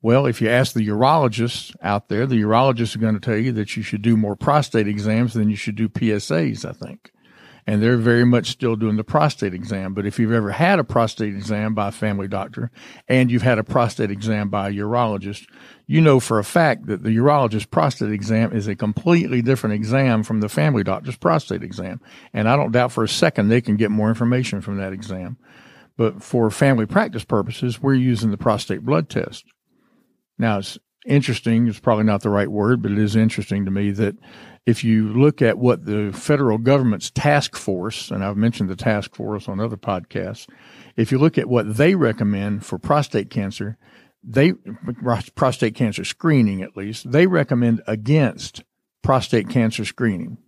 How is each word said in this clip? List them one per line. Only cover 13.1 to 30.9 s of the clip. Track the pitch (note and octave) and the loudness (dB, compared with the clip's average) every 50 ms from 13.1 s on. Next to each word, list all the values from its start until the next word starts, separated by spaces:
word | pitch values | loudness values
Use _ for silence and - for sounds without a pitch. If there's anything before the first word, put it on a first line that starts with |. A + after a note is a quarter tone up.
| B2 C3 B2+ B2 | 2 2 4 4
you've | A#2+ A#2+ | 2 2
had | - B2+ A#2+ | 2 2 2
a | G#2+ G#2+ | 2 0
prostate | - - C3+ A#2+ A2 - - A2+ G2+ | 0 2 2 2 2 0 -4 -4 -4
exam | G2+ G2+ G#2 A2+ A2 G#2 G#2 G2 | -4 -4 -4 -2 -2 -2 -2 -2
by | G2 G2+ G2 | -4 -4 -4
a | G2 G2+ | -4 -4
urologist, | G2+ G#2 G#2+ A#2 A#2+ A#2+ A2 G#2 F#2+ F#2+ G2+ G2+ - - _ _ - - - - _ _ | -4 -4 -2 0 0 0 0 -2 -4 -6 -8 -12 -12 -16 _ _ -20 -20 -20 -20 _ _
you | - C#3+ D#3+ | 0 2 4
know | D#3+ D#3 C3+ C3 | 6 8 6 6
for | - - A2+ A2 | 4 2 0 0
a | G2+ | 0
fact | - - E3+ E3 D3+ A#2+ - - | 2 2 2 4 4 2 0 -4
that | - G#2+ F2+ - | -6 -6 -4 -2
the | A2 A2 | 0 2
urologist's | A2+ B2 C#3+ D3 D3 C3+ A2 G#2+ G#2+ G2+ | 4 4 4 4 4 2 0 0 -2 -6
prostate | _ - - D3+ C#3+ - - A2 G#2 | _ 0 2 2 2 0 -2 -4 -4
exam | G#2+ G2+ G2 G#2+ A2+ A2 A2+ A2 | -4 -4 -2 0 2 2 2 0
is | - A2+ G2 | 0 -4 -4
a | G#2 G2 | -4 -6
completely | - - G#2+ G#2 - - E3+ E3+ E3+ - - B2+ B2 | -4 -4 -6 -6 -4 0 2 2 2 2 0 -2 -2
different | A#2 A#2+ C3+ A#2+ - A2 G#2 | 0 0 0 0 0 -4 -2
exam | G#2 G#2+ G#2+ A#2+ C3+ C3+ C3 A#2 A2 G#2+ | -2 -2 0 0 2 2 2 2 0 0
from | - A2+ G#2+ | -2 -2 -2
the | G#2 G#2 | -2 -2
family | - - D3+ D#3 C#3 A2 G2 | -2 0 0 2 2 0 0
doctor's | G2 F#2+ G2+ - - - | 0 -2 -4 -6 -10 -12
prostate | - - E2+ E2 - - - G2 F2+ - | -2 0 0 0 0 -2 -4 -8 -8 -8
exam. | F2+ F#2+ G#2 F2+ F#2 - - _ - - - - - - | -10 -10 -10 -10 -10 -10 -12 _ -20 -20 -20 -20 -8 -6
And | A2+ G#2+ A2+ | -2 0 2
I | B2 | 2
don't | C#3+ C3+ A#2 A2 | 2 0 2 2
doubt | B2+ B2 B2+ | 2 0 0
for | - - A2+ | 0 -2 -2
a | |
second | A2 - - - D#3+ - - G#2 | -2 0 0 0 0 2 2 2
they | G#2 A2+ B2 | 4 2 2
can | A#2+ - G#2 | 2 0 0
get | G#2 A2+ G#2 | 0 0 0
more | G#2 G#2+ G#2+ A2 | 0 0 0 0
information | A2+ A2+ A#2+ A#2 B2 B2+ C3 - - G2+ | 0 0 0 0 0 0 -2 -2 -6 -6
from | - - G2+ G2 | -6 -8 -8 -6
that | G2 F#2+ | -6 -8
exam. | F#2+ F#2+ - - F#2+ F#2 F2+ F2 B2+ _ _ _ - - - - - - - _ _ | -8 -10 -10 -10 -10 -10 -8 -12 -12 _ _ _ -20 -20 -20 -20 -20 -20 -20 _ _
But | - A#2 A2 F#2+ G2 | 0 0 0 0 -4
for | - - - B2 A2+ A2 | -12 -2 0 2 2 2
family | G2+ - D3 C#3 C3+ A#2 A2 | 2 2 4 4 4 2 0
practice | G#2+ - G3 A3 A3 F#3+ A2+ - | 0 0 0 0 0 -4 -8 -6
purposes, | _ - G#2+ G2 A#2+ A2+ - - B2 A2 - | _ 0 0 0 -2 -6 -4 -4 -4 -4 -2
we're | - C3+ C3+ | 0 2 2
using | B2+ B2+ B2+ A#2+ G#2 A#2 A2 | 2 2 2 0 0 0 -2
the | G2+ | -2
prostate | - - B2 G#2+ G#2 - - G2 - | 0 0 0 0 0 -2 -6 -8 -6
blood | - A#2+ C#3+ E3 D#3 | -2 0 0 0 0
test. | - - - - - - - _ _ _ _ _ _ _ _ _ _ _ _ _ _ _ _ _ _ _ | -2 -4 -6 -6 -6 -12 -18 _ _ _ _ _ _ _ _ _ _ _ _ _ _ _ _ _ _ _
Now, | - A2 A2+ G#2+ | -4 -2 0 0
it's | G2 G#2 - - - _ _ | -2 -4 -8 -14 -16 _ _